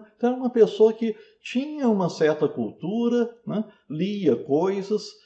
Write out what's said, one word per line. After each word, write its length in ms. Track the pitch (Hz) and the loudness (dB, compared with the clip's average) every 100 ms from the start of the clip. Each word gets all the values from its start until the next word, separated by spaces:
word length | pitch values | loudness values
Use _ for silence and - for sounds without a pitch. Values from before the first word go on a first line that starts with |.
| - - | -4 -4
Então, 200 | 240 254 | -2 0
é 20 | |
uma 120 | 254 | 0
pessoa 440 | 240 208 - 220 | 4 4 6 4
que 240 | 220 226 214 - _ | 4 -4 -6 -10 _
tinha 480 | - 240 294 302 254 | -8 -6 -6 -2 0
uma 180 | 202 170 | 2 0
certa 400 | - 156 151 143 | 2 0 2 0
cultura, 880 | - 104 - 156 220 233 240 233 - - | -2 -8 -6 -6 -2 0 0 -2 -6 -8
né? 220 | 202 214 - - | -6 -6 -10 -10
Lia 480 | 156 190 208 156 117 | -6 -4 -2 0 0
coisas, 720 | - 147 185 196 185 208 - - | 2 0 0 -2 -2 -4 -6 -20